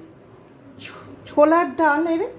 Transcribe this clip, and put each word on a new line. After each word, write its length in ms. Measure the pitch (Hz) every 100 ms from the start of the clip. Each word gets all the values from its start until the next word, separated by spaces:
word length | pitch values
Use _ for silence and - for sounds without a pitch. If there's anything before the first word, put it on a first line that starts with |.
| - - - - - - - -
ছো-, 320 | - - - - -
ছোলার 500 | 294 302 330 349 254
ডালের 460 | 311 294 339 330 440